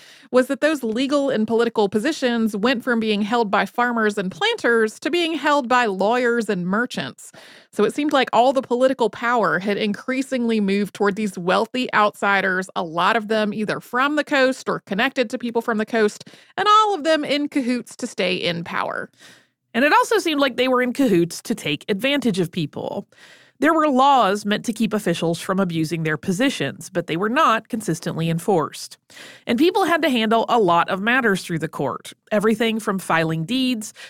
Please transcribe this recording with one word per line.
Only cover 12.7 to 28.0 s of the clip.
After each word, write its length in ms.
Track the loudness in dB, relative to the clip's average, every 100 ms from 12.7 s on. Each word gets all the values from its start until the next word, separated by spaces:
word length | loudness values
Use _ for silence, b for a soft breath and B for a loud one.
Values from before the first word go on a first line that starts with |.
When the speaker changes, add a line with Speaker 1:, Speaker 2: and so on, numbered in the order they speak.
| -6
Speaker 1:
a 60 |
lot 340 | -4 0 2 2
of 120 | 0
them 260 | 0 0
either 260 | -2 -4 -4
from 340 | -4 -2 0 0
the 80 |
coast 440 | 0 2 2 0 -4
or 120 | -6
connected 500 | -4 -2 0 0 -4
to 80 | -4
people 240 | -4 -4
from 160 | -2 -2
the 80 | -2
coast, 420 | 0 0 -2 B B B -2
and 100 | 4
all 280 | 4 4 2
of 80 |
them 200 | 0 0
in 260 | 0 -2 -2
cahoots 460 | -2 -2 -2 -6 -10
to 100 | -8
stay 280 | -4 -2 -2
in 280 | -4 -4
power. 480 | -6 -6 -6 -6 -10 B B B B B _
Speaker 2:
And 100 | 0
it 80 | 4
also 280 | 4 4 0
seemed 200 | 0 0
like 160 | 0 0
they 140 | 0
were 120 | 2
in 120 | 0
cahoots 480 | 0 2 4 2 -2
to 120 | -6
take 300 | -6 -4 -6 -4
advantage 500 | -2 0 0 0 0
of 100 | -2
people. 600 | -4 -6 -6 -8 -8 -10 B B B B B
There 140 | 2
were 160 | 4 2
laws 560 | 4 6 6 4 2 -2
meant 180 | -2
to 80 | -2
keep 220 | -2 -2
officials 480 | 0 -2 0 -2 -2
from 180 | -2 0
abusing 440 | 0 0 -2 -2
their 120 | -2 -2
positions, 760 | -2 0 0 0 -4 -6 -8
but 180 | -6 -4
they 100 | -2
were 100 | -2
not 400 | 2 2 2 -2
consistently 600 | -6 -4 -4